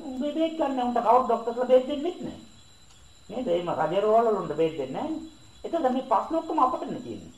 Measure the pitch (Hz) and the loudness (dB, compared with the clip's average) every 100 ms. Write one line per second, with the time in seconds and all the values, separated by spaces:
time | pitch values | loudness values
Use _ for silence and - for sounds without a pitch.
0 | 302 254 285 320 320 320 311 254 247 - | -8 -4 -2 0 0 0 -2 0 0 2
1 | 202 247 226 226 240 233 247 254 262 277 | 6 6 4 0 -2 -2 4 4 4 -2
2 | 339 - - - - - - - - - | -4 -6 -10 -12 -18 -20 -20 -20 -20 -20
3 | - - - 226 208 175 170 147 156 196 | -20 -20 -10 -6 -2 0 0 -2 0 2
4 | 214 220 233 196 165 147 160 - - 180 | 4 4 4 0 -2 0 0 0 -6 -6
5 | 302 320 - - - - - 330 254 254 | -6 -6 -10 -18 -20 -14 -6 -2 0 0
6 | - 202 - 320 330 311 254 320 277 147 | 0 -2 0 -4 -2 2 2 0 -6 -8
7 | 120 101 82 | -10 -12 -14